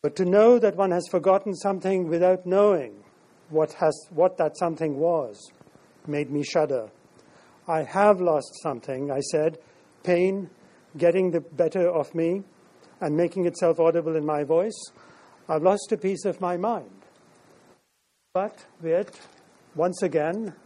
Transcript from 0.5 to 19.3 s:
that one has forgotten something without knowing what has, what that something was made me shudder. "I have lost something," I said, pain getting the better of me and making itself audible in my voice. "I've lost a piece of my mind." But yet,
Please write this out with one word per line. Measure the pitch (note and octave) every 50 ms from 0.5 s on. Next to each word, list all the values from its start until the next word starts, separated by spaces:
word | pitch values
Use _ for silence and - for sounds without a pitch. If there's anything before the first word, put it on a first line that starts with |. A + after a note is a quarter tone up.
| B3 A#3+
that | A#3 G3+ E3+
one | F3 G3 F#3+
has | F3+ F3+ F3 -
forgotten | - F3+ D3+ F#3+ F#3+ G3 - G#3+ F#3+
something | D#3 - G3+ G3 F#3 D#3 F#3+ G3 F#3 F3+ D#3+
without | E3 E3+ F3 F#3 F#3 F3+ F3+
knowing | F3 F#3 G3 G#3 G#3 G3 E3 C3 A2 G2+ G2+ - _ _ _ _ _ _ _ _ _
what | D3+ D#3 D#3 - -
has, | - F3+ D#3 D#3 - - -
what | F3+ D3+ F3 F#3 F3+ -
that | E3 D3+ D#3+ -
something | F3+ E3+ D#3+ - D#3+ D#3 C#3 C3+
was | D#3 E3+ E3+ D#3+ C3+ A2+ G#2 - - - _ _ - _ _ - _ _ _ _ _
made | D3+ D3 D3 D3+ B2
me | C#3+ D3
shudder. | C#3+ - - F3 D#3 C#3+ C#3 B2 A2 G#2 - _ _ _ _ - _ _ _ - _ _ _ _ _ -
"I | E3 D#3+
have | D3 - - F#3+ G3+ G#3 G#3 F3+
lost | F#3 E3+ D#3 D3 C3 - - -
something," | - D#3+ C3+ A#2 - - C3+ B2+ C#3+ C#3+
I | C3+ C#3
said, | C3 - - D#3 D3+ E3+ D#3+ - - _ _ _ _ _ _ _
pain | - F3+ F3+ F3 F3+ F#3+ G3 G3 F#3+ D3+ - _ _ _ _ _ _ _ -
getting | D3+ E3 E3+ E3 F#3+ F#3 F3+
the | E3 E3+
better | - - D3+ C#3 F3 D#3 - G3 F3 F3
of | F3 D#3+ C#3 - -
me | E3 E3 E3 F3+ G3+ G3 - _ _ _ _ _ _ - - _ _
and | F#3+ D3+ D3
making | D#3 F3 E3 - F#3+ F3
itself | F3 E3+ - F#3 E3 E3 E3
audible | E3 E3 E3 E3+ D#3 E3 D#3+
in | D#3+ D3
my | D3+ D3+ D3 D3
voice. | C3+ D#3+ E3+ F#3+ A3+ A3 - - - _ - - - - - - - - _ _ -
"I've | D#3+ D#3
lost | D#3 F#3 G3+ G3+ - -
a | A3+
piece | - - F#3+ G3 - -
of | G3+ E3 -
my | F#3+ F3 F3+
mind." | F3 F#3 A3+ A#3 F#3 B2+ G2 F#2+ - - - _ _ _ _ _ _ _ _ _ _ _ _ _ _ _ _ _ _ _ _ _ _ _ _
But | _ F3+ G3 G#3+ - - - _ _ _
yet, | E3 E3 D#3+ F3+ G#3 - - - - -